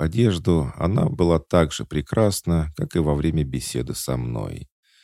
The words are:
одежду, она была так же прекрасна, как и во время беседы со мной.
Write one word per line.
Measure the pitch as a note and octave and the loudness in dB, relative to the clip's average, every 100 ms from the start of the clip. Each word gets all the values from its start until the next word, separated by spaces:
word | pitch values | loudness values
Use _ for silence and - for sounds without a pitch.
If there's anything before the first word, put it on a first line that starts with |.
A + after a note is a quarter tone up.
одежду, | D#2 G#2 A#2 F2 F2 E2 C#2 - | -2 2 2 2 2 2 0 -2
она | E2+ G#2 D#3+ | -2 0 0
была | F2 F2 E2 | 2 2 2
так | - F2+ D#2 | 2 2 2
же | - | 0
прекрасна, | - D#2 C#2+ - G#2+ G2 - E2+ D2+ - | -6 -4 -2 2 2 0 0 0 0 -4
как | D2+ F2 | -4 0
и | |
во | D2+ | 0
время | D2 D#2+ D#2 | 2 2 0
беседы | C#2 C2 - B1 A#1+ | -2 -4 -6 -6 -6
со | - - B1+ | -6 -4 -4
мной. | A#1+ A#1 G1+ G1+ - _ _ _ | -4 -6 -6 -10 -14 _ _ _